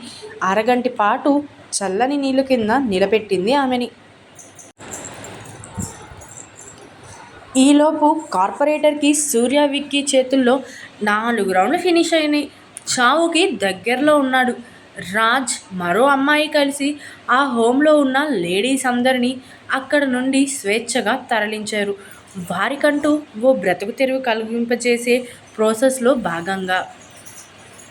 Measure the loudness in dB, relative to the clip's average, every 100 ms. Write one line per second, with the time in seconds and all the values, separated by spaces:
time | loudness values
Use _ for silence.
0 | -6 -18 -18 -6 -2 0 2 0 0 0
1 | 0 2 2 0 -2 -16 -10 -6 -4 -2
2 | 0 0 0 0 2 0 2 0 0 0
3 | 2 0 0 -2 0 0 0 -2 -4 -10
4 | -20 -20 -20 -20 -20 -20 -20 -20 -18 -16
5 | -16 -18 -18 -18 -18 -20 -16 -12 -12 -14
6 | -20 -20 -20 -20 -20 -20 -20 -20 -20 -20
7 | -20 -20 -20 -20 -6 2 6 6 4 4
8 | 2 0 -2 -2 -2 0 0 2 0 2
9 | 2 2 0 0 2 2 2 0 -2 -4
10 | 0 0 2 2 2 2 -2 -18 -20 -6
11 | -2 0 0 -2 0 2 2 2 2 2
12 | 2 2 2 0 -2 -10 -20 -18 -6 0
13 | 2 4 2 2 0 0 -4 -2 -2 0
14 | 4 4 2 2 0 -2 -10 -20 -20 -16
15 | -6 0 2 0 -2 -8 -8 -6 0 2
16 | 4 4 2 2 2 0 0 0 -4 -4
17 | -12 -14 0 2 2 2 2 4 4 4
18 | 4 0 0 -2 -2 0 0 0 0 0
19 | 0 2 -2 -4 -14 -20 -6 -6 0 0
20 | 0 -2 0 0 0 -2 -2 -2 -2 -2
21 | 0 -2 -2 -2 -2 -6 -6 -4 -4 -6
22 | -10 -20 -18 -14 -8 -4 -4 0 0 2
23 | 0 0 -2 -2 2 2 2 -2 -4 -2
24 | -2 0 -2 -4 -4 -4 -2 -2 0 0
25 | 2 0 -2 -16 -16 -2 0 2 2 2
26 | 2 2 0 -4 -4 -4 -2 -2 -4 -12
27 | -20 -20 -20 -20 -20 -20 -20 -20 -20